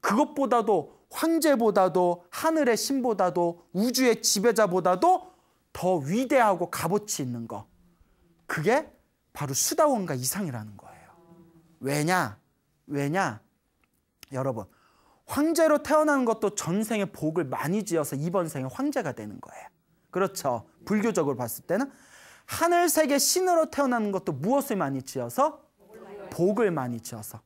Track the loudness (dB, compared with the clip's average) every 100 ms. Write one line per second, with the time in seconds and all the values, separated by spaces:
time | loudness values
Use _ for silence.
0 | 0 0 0 0 2 2 2 0 0 _
1 | _ -4 0 2 4 4 4 4 4 4
2 | 2 0 -8 -2 0 2 2 2 0 -2
3 | 0 0 0 2 0 -2 _ -2 0 2
4 | 2 2 0 2 2 4 2 2 2 4
5 | 4 4 0 _ _ _ _ -4 0 0
6 | 0 -2 2 4 4 2 -2 -2 0 -2
7 | -2 -6 -4 -6 -8 -10 -12 _ _ _
8 | _ _ _ _ -8 -2 2 0 0 _
9 | _ _ _ -10 -4 -2 -2 2 2 2
10 | -2 -4 -4 -4 -6 -6 -12 -16 -20 -20
11 | -20 -20 -20 -20 -20 -20 _ _ -2 0
12 | 2 2 0 -6 _ _ _ _ -8 -4
13 | -2 0 -2 -4 _ _ _ _ _ _
14 | _ _ -10 -6 -4 -6 -10 _ _ _
15 | _ _ -8 -2 0 2 4 2 2 2
16 | 4 2 0 0 -2 -4 -4 -4 -2 -2
17 | -4 -4 -4 -2 -4 -4 -2 -2 0 -2
18 | -2 -4 -2 -2 -2 -6 -8 -4 -4 -2
19 | -4 -8 -12 -12 -18 -20 -20 _ _ _
20 | _ -2 -2 -2 -4 -4 -6 _ -2 0
21 | 2 0 0 -2 -6 -8 -2 -2 -2 -8
22 | -20 -20 -20 -20 -12 0 2 4 4 2
23 | 2 2 2 2 2 2 2 0 0 0
24 | -2 -2 -4 -4 0 0 0 -2 -2 -4
25 | -6 -8 -4 0 0 0 _ _ -20 -20
26 | -18 -16 -12 0 2 4 2 0 -4 -6
27 | -10 -14 -14 -16